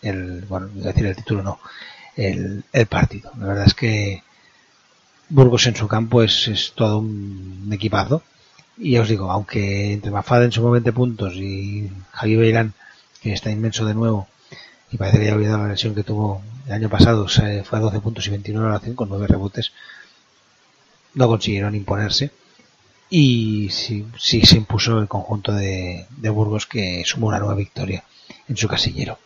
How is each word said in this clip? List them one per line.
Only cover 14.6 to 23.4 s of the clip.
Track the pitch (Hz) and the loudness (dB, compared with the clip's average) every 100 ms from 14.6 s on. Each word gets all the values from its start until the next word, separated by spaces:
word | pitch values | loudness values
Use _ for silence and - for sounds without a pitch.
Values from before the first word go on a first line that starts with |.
| - _ _ | -20 _ _
y | - | -6
parece | 95 104 | 4 4
que | 104 | 6
ya | |
ha | 107 | 2
olvidado | 107 107 | 2 0
la | 101 | -2
lesión | 101 113 | -2 -4
que | 104 | -4
tuvo | 101 107 107 98 101 120 135 | -4 -2 -2 -4 -10 -16 -8
el | |
año | 110 110 | -4 -2
pasado, | 104 101 113 98 | 4 6 6 2
se | - 104 101 | 2 2 -2
fue | 95 110 | -4 -2
a | |
doce | 110 104 | 0 -2
puntos | 110 110 95 | -6 -6 -6
y | |
veintinueve | 101 98 107 | -6 -6 -2
de | 110 | -2
valoración | 107 - 123 | -2 -4 -6
con | 107 | -6
nueve | 98 101 | -4 2
rebotes, | 95 101 - 110 - - - - _ _ _ _ _ _ _ _ _ _ | 2 2 -6 -8 -10 -20 -20 -20 _ _ _ _ _ _ _ _ _ _
no | - 123 | 2 4
consiguieron | 113 - 101 104 104 | 4 0 -2 -2 -4
imponerse, | 95 98 107 - 143 _ _ _ _ _ _ _ _ | -4 -2 -2 -2 -4 _ _ _ _ _ _ _ _
y | 180 139 120 | 4 6 4